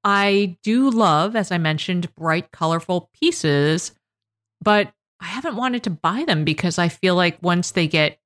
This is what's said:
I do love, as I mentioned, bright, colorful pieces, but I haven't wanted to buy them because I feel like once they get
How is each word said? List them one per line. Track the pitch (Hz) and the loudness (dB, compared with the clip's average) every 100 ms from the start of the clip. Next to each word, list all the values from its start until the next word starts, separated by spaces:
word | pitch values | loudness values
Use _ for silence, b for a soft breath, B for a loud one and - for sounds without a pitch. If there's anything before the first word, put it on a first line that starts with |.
I | 202 202 202 202 202 175 | 2 2 4 2 0 -4
do | 214 233 269 | 0 2 2
love, | 226 196 151 190 226 | 4 4 4 2 -2
as | 185 | -2
I | 175 | -2
mentioned, | 160 156 - 180 175 | -2 -2 -2 -4 -4
bright, | - 165 165 175 | -6 -2 -2 -4
colorful | - 160 165 165 180 - _ | -4 -2 -2 -2 -4 -4 _
pieces, | 320 330 156 143 147 156 - _ _ _ _ _ _ _ | -2 0 0 2 2 0 -4 _ _ _ _ _ _ _
but | 208 208 - _ _ _ | 2 2 0 _ _ _
I | 175 | -12
haven't | 214 330 214 | -8 -6 -4
wanted | 247 240 | -4 -2
to | 220 | -4
buy | 160 165 220 | -2 -2 -2
them | 320 165 | 0 0
because | 156 156 180 170 | 0 0 -2 0
I | 170 | -2
feel | - 185 | 0 0
like | 180 175 165 | 2 0 0
once | 175 175 175 | -2 0 0
they | - 160 | -2 0
get | 160 151 - | 0 0 -4